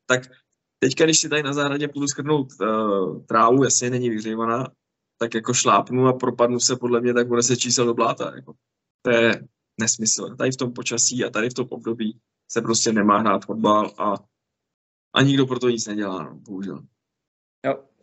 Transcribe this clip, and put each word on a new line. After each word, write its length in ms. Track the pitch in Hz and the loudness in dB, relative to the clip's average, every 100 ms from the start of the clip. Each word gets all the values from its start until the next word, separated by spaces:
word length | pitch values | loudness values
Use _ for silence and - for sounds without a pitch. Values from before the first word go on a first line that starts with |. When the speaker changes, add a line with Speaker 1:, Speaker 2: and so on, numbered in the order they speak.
| - | -2
Speaker 1:
tak 160 | 127 - _ _ _ _ - | -2 -2 _ _ _ _ -2
teďka, 220 | 135 135 | 0 2
když 140 | 160 156 | 2 2
si 100 | 156 | 0
tady 140 | 147 | -2
na 100 | 139 | -2
zahradě 360 | 143 143 143 147 | -2 -2 -2 -4
půjdu 180 | 143 143 | -4 -6
schrnout, 400 | 151 139 151 131 - | -4 -2 -2 -2 -4
eh, 40 | 107 110 107 98 90 - - | -2 0 0 0 -2 -6 -2
trávu, 380 | 113 117 131 | 2 6 6
jasně 260 | 123 - 123 | 4 2 -2
není 200 | 127 123 | -2 -2
vyhřívaná, 580 | 107 110 113 113 117 131 _ _ _ _ - | -2 -4 -4 -2 -2 -4 _ _ _ _ -8
tak 160 | 117 | -4
jako 200 | 113 110 | -4 -2
šlápnu 520 | 120 123 101 98 127 131 | 0 4 4 2 2 2
a 60 | |
propadnu 480 | 127 123 120 120 120 | 2 -2 2 2 2
se 160 | - 123 | -2 -2
podle 240 | 120 120 | 0 0
mě 140 | 123 | 2
tak 160 | 120 120 | 0 2
o 60 | 120 | 2
deset 200 | 117 120 | 2 0
čísel 300 | 123 123 120 | 0 2 2
do 80 | |
bláta, 380 | 120 117 131 80 | 0 -2 -2 -8
jako. 200 | 67 139 - _ _ _ _ | -10 -20 -20 _ _ _ _
To 80 | - | 0
je 380 | 117 113 101 - _ _ - | 2 4 0 -8 _ _ -6
nesmysl. 560 | 110 - 110 - 92 - | -4 -2 -2 -4 -6 -4
Tady 140 | 120 | -2
v 60 | 131 | -2
tom 160 | 123 | -6
počasí 520 | 120 113 117 - 123 | -6 -6 0 0 0
a 60 | 104 | -4
tady 200 | 107 113 | -2 -4
v 40 | |
tom 120 | 127 123 | -4 -8
období 480 | - 110 117 107 - _ _ - | -6 -6 -4 -6 -8 _ _ -8
se 100 | 117 | -4
prostě 300 | 110 113 120 | -2 0 2
nemá 260 | 110 104 104 | 2 4 4
hrát 260 | 110 98 | 2 0
fotbal 480 | - 110 107 107 98 - | -2 -2 2 2 0 -4
a, 160 | 104 101 _ _ _ _ _ _ _ _ _ | -4 -4 _ _ _ _ _ _ _ _ _
a 80 | - | 2
nikdo 240 | 135 139 131 | 4 4 2
pro 120 | 123 | 2
to 100 | 123 | 0
nic 180 | 113 107 | 0 -4
nedělá, 360 | 104 101 92 | -6 -4 -6
no, 120 | 71 | -10
bohužel. 480 | 78 - 95 95 69 - _ _ _ _ _ _ _ 135 | -16 -14 -10 -10 -12 -18 _ _ _ _ _ _ _ -6
Speaker 2:
Jo, 180 | 139 - _ | -6 -10 _